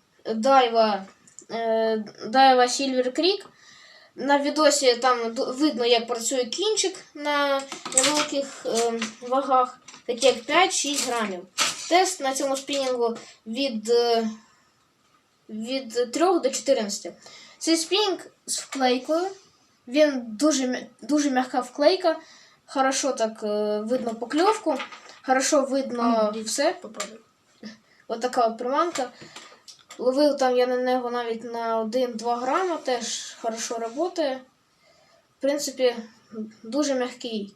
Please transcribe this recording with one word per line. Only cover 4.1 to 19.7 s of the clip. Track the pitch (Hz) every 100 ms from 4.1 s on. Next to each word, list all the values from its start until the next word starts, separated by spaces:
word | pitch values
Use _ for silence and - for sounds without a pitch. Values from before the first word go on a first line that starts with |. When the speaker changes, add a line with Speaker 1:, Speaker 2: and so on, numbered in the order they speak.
| -
Speaker 1:
На | 269 285
відосі | 285 294 294 285 262 233
там | 254 240 226
ду-, | 226 247 254
видно, | 302 226 233
як | 233 226
працює | 233 - 262
кінчик | 233 - 427 427 370 - -
на | 302 294 285 285 277 277 - -
невеликих, | - 277 302 302 277 269 - -
ем, | 220 233 233 220 -
вагах, | 247 269 269 262 254 - - - -
такі | 240 262
як | 226
п'ять-шість | - 311 370 - 285 285 262
грамів. | 240 208 180 - - - - -
Тест | 349 370 -
на | 269
цьому | 269 269 269
спінінгу | 277 277 262 247 233 226 - - 220
від, | 226 277 220 214
е, | 240 240 226 220 - _ _ _ _ _ _ _ _ _ _ -
від | 214 226 269 233 240 240
трьох | 285 359 339
до | 269
чотирнадцяти. | - - 240 202 - 175 - - - - -
Цей | 320 320
спінінг | - 392 403 330 - _ -
з | -
вклейкою. | - 277 254 254 254 320 381 381 _ _ _